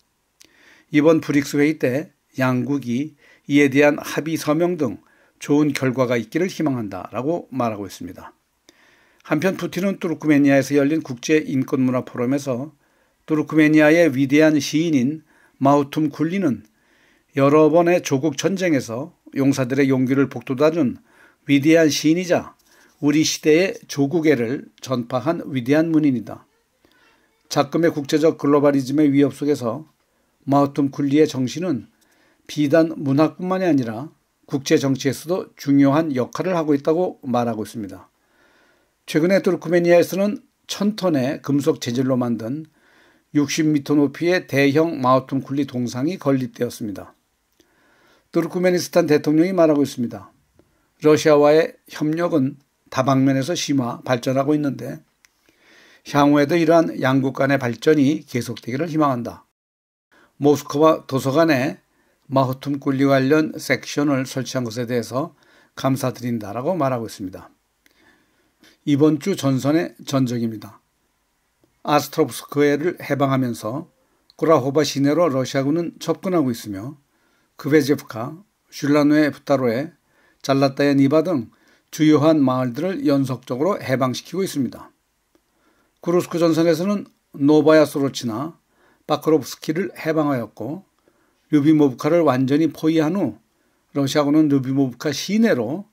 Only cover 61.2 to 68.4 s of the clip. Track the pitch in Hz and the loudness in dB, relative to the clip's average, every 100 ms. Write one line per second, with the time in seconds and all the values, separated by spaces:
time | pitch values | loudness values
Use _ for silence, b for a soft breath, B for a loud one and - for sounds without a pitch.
61.2 | 135 143 165 135 143 190 _ _ _ _ | -2 2 2 2 -2 -8 _ _ _ _
62.2 | - 131 127 131 143 143 139 135 139 135 | -2 0 0 -4 -6 -6 -4 0 2 2
63.2 | 131 156 156 - - 127 - 151 147 131 | 4 2 0 -6 -4 -4 -4 -2 0 -2
64.2 | 131 131 117 131 120 113 117 123 107 123 | -4 -6 -6 -6 -6 -6 -4 -4 -4 -6
65.2 | 170 b b b b - 135 127 127 117 | -6 b b b b -4 -2 -2 -4 -6
66.2 | 120 117 98 110 143 180 135 123 110 - | -6 -6 -6 -6 -4 -2 -2 -2 -8 -10
67.2 | 95 92 - _ _ _ _ b b b | -12 -14 -20 _ _ _ _ b b b
68.2 | b b | b b